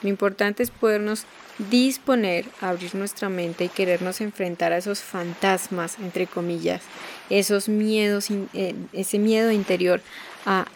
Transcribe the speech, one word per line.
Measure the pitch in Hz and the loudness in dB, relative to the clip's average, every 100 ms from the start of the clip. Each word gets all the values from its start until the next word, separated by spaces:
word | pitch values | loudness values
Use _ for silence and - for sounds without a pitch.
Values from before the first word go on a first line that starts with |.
Lo | 202 | -2
importante | 196 202 196 208 208 | 0 0 2 0 0
es | 240 | -2
podernos | - 226 208 208 214 - - - - 202 | 0 2 2 0 -4 -6 -18 -14 -10 2
disponer | 247 262 262 - 247 196 170 247 - | 4 4 2 2 2 4 0 -2 -4
a | 190 | -2
abrir | 175 175 196 | -2 -4 -6
nuestra | 202 - 196 | -6 -4 -4
mente | 180 170 170 180 | -2 -4 -2 -2
y | |
querernos | - 185 175 185 185 | 0 2 2 0 -4
enfrentar | 214 - 180 170 170 | -4 -4 -4 0 0
a | 175 | 2
esos | 202 196 | 0 -6
fantasmas, | - 185 175 170 196 185 - 180 170 - | -6 -6 -6 0 2 2 0 -4 -4 -6
entre | 185 180 185 | -6 -4 -4
comillas, | 180 175 170 170 180 - - - - - | -4 -4 -2 -2 -4 -6 -14 -14 -14 0
esos | 202 190 202 208 | 2 4 2 2
miedos | 214 214 214 208 202 202 | 2 2 2 2 2 0
in-, | 202 190 | -4 -4
eh, | 180 185 - 175 | -4 -4 -4 -8
ese | 190 190 208 | -6 -2 2
miedo | 214 220 226 | 4 4 4
interior, | 214 190 180 180 175 - - - - - | 2 2 2 4 2 -2 -16 -16 -6 0
a | 190 - | 0 0